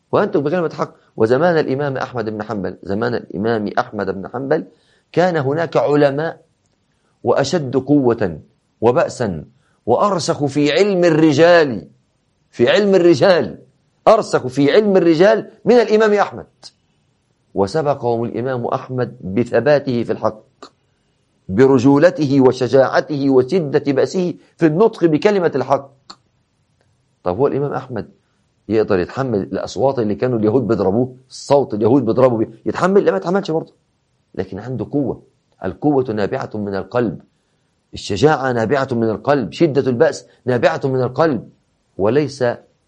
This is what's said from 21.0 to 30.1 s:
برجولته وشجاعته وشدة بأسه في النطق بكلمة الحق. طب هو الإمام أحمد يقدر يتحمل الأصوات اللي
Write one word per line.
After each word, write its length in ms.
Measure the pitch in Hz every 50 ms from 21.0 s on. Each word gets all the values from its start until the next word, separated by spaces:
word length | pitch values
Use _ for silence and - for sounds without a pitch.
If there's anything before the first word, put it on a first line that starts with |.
| _ _ _ _ _ _ _ _ _ -
برجولته 920 | 95 107 135 131 135 123 110 139 139 147 160 185 - - 156 127 139 139
وشجاعته 880 | 127 127 123 - 127 113 127 135 131 98 85 170 - - 151 135 139 139
وشدة 640 | 135 131 123 131 180 190 156 139 139 147 - 143
بأسه 420 | 135 131 127 - - 190 180 175 - - _ _ _
في 100 | - 165
النطق 380 | 156 151 175 226 220 220 - 170
بكلمة 480 | 165 151 147 156 208 208 196 170 151 -
الحق. 380 | 135 123 120 139 139 135 - _ _ _ - - _ _ _ _ _ _ _ _ _ _ _ _ _ _ _ _ _ _ _ _ _
طب 140 | - 90 90
هو 100 | 110 143
الإمام 260 | - - 135 143 139
أحمد 380 | - - - - 123 101 90 - _ _ _ _ _ _ _ _ _ _ _ -
يقدر 300 | 104 110 104 - 104 90
يتحمل 400 | 85 - - 123 135 127 110 98
الأصوات 600 | 90 - 92 - - - - 90 120 139 135 131
اللي 160 | 110 107